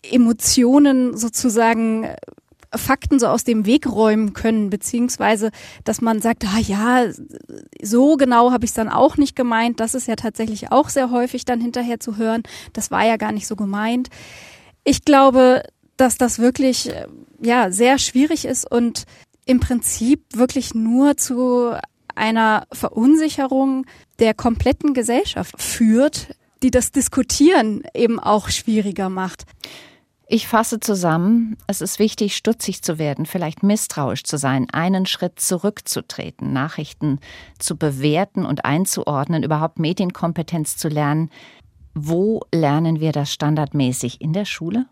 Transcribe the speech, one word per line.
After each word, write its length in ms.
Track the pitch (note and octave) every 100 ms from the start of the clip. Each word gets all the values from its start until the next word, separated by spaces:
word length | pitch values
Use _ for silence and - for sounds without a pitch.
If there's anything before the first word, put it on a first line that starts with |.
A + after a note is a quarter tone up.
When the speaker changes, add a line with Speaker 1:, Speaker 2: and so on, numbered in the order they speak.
Speaker 1:
Emotionen 1120 | - B3+ A#3 A#3 - - A#3+ C#4 C#4+ C4+ B3 A3
sozusagen, 880 | A3+ - B3+ G#3+ A3+ A3+ A3+ A3
äh, 120 | A3 - - - _ _ _
Fakten 460 | A3+ - C4 - C#4
so 80 | A3+
aus 160 | A3
dem 200 | - A3
Weg 220 | G3+ C#4+ C4
räumen 460 | G#3 A3 G#3+ G#3+
können, 380 | - A3+ A3 G3+
beziehungsweise 800 | G3+ - A#3+ A#3+ - G3+ A3 A3 - - -
dass 160 | - A3
man 200 | A#3 A3
sagt, 240 | A3+ A#3
„Ah 140 | G#3+ G#3
ja, 460 | G#3 G3 A3 B3+ A#3 - - - - G#1+ - -
so 360 | G#3 A#3 C#4 D#4
genau 340 | C4+ A#3 A#3+
habe 140 | B3
ich's 100 | A#3
dann 140 | - A3
auch 300 | - C#4 D4+
nicht 180 | C#4 -
gemeint.“ 420 | B3 A3+ A#3 A#3
Das 160 | A3+
ist 140 | C4 A#3+
ja 80 | A3
tatsächlich 560 | A3 - A3 G#3 -
auch 160 | B3+ D4+
sehr 220 | C#4+ B3+
häufig 340 | A#3+ B3 B3
dann 160 | - A#3+
hinterher 400 | A#3+ A#3+ A#3+ A#3
zu 160 | - G#3
hören, 260 | A3+ A3+ A3+ - -
„Das 180 | - -
war 140 | G3+ G#3+
ja 120 | A3+
gar 120 | G#3+
nicht 160 | G#3+ -
so 80 |
gemeint.“ 540 | G#3 G3+ G3+ A3 B3 B3+ - - - - - _ _
Ich 200 | - C#4
glaube, 580 | - C#4 C4+ B3+ B3+ B3+ - _ _ -
dass 180 | C4 -
das 220 | A#3 -
wirklich, 520 | A#3+ B3+ C4+ B3 A#3+
äh, 160 | A#3+ - - - _
ja, 300 | A3+ B3 G3+
sehr 280 | F#3 A#3+ C4+
schwierig 480 | - B3+ D4+ E4 -
ist 220 | B3+ -
und 360 | A#3+ A#3+ - - - _ _
im 160 | - B3+
Prinzip 640 | - B3 - - A3+ D4 _
wirklich 400 | A3 B3 C#4 A#3+
nur 420 | A3+ A3 A#3+ C#4+ C#4+
zu 580 | - B3 B3+ B3 A#3+ A#3 - _ _
einer 520 | - A3 A3+ A3 G#3+ -
Verunsicherung 1120 | - - - A#3+ D#4 D#4 - C4+ C4+ C4+ C4 C4 - _ -
der 140 | A3+
kompletten 640 | G#3+ A#3+ A3+ B3 C#4+ D4+
Gesellschaft 680 | B3+ A#3 B3 G4+ - F3+ -
führt, 720 | - - A3 A3 D4 - - - _ _
die 80 | C4
das 220 | B3 A#3+
Diskutieren 880 | - - - - - D4 F4+ A3 G#3 -
eben 260 | - A#3 A#3
auch 300 | - G#3 -
schwieriger 640 | - - A3 G3+ F#3 F#3+
macht. 340 | F#3+ F#3 - - - - - - _ _ _ _
Speaker 2:
Ich 180 | A3 -
fasse 340 | A3 A3+ A3
zusammen, 760 | - G3 F3 D#3+ F3+ A#3 A3+ G#3+ -
es 140 | G3
ist 180 | F3 -
wichtig, 380 | G#3+ - G#3 -
stutzig 460 | - A3+ - F#3
zu 160 | - D#3
werden, 280 | D3+ C#3 D#3+
vielleicht 360 | F#3 D#3+ -
misstrauisch 600 | G3 G#3+ - - C3+ A#2
zu 160 | - D3+
sein, 300 | C#3 C3+ B2
einen 340 | - E3+ F#3+
Schritt 360 | F#3 - F3+ -
zurückzutreten, 1120 | - F3+ G3+ G#3+ - - - - - - C3+
Nachrichten 680 | C3+ D3+ - D3+ - D3+ C#3 - - - _
zu 180 | - D#3+
bewerten 720 | D#3 C3+ D3 D3+ G3 - D3
und 180 | D3
einzuordnen, 760 | - D3 F#3+ - - C#3+ D3 D#3+
überhaupt 360 | - D#3 D#3 -
Medienkompetenz 1000 | D#3+ F3+ F#3 - E3+ E3+ D#3+ E3 D3+ -
zu 120 | D#3+
lernen. 400 | D3+ D3 D3+ D#3+ - - - _ _ -
Wo 480 | - D3+ E3 G3+ A3 -
lernen 480 | E3 D3+ D3 E3 D#3+
wir 120 | D#3
das 200 | D3 C#3+
standardmäßig? 880 | - D3 D3+ C#3+ D3 B2+ B2 B2 -
In 120 | D#3
der 140 | F3 G#3
Schule? 400 | - D#3+ A3 C4